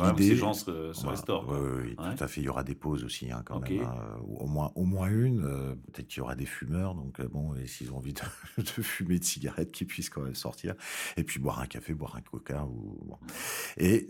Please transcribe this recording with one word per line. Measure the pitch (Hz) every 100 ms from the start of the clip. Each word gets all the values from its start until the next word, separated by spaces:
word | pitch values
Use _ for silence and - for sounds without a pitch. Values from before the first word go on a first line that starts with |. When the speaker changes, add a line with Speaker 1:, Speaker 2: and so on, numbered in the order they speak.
Speaker 1:
quand | 90
même | 85
que |
Speaker 2:
l'idée, | 98
Speaker 1:
ces | 117
gens | 107
se, | 104 - 82 80
se | 80
Speaker 2:
voilà. | 69
Speaker 1:
restaurent, | - - 95 65
quoi. | 71
Speaker 2:
Oui, | 69
oui, | 64 60 55
oui, | 85
Speaker 1:
Ouais. |
Speaker 2:
tout | -
à | 69
fait. | -
Il |
y | 67
aura | 64
des | 65
pauses | 69 76 73
aussi, | 60 - 62
hein, | 60 -
quand | -
Speaker 1:
Ok. | 64
Speaker 2:
même, | 95
hein, | 120 60 55 55 50
au | 55 67
moins, | 76 76
au | -
moins | 92 95 92
une. | 107 127 120
Euh, | 71 67 67 64 64
peut-être | - 60
qu'il | -
y |
aura | 62
des | 64
fumeurs, | 69 - 64 85 95
donc, | 92 67 64
euh, | 64
bon, | 71 78
et | 67 64
s'ils | - 62
ont | 65
envie | 65
de, | 69
<laughs> | - - - -
de | - -
fumer | - - 87 87
de |
cigarettes, | - - 71 - 80
qu'ils | - 90
puissent | - -
quand | -
même | 67
sortir. | 64 - - 90 98 - - - -
Et |
puis | 73 65
boire | 67 64
un | 65
café, | 65 -
boire | 78 73 -
un |
coca. | - - - 71 71
Ou, | 58 50 50 -
bon. | - - - - - - -
Et | 90 110 -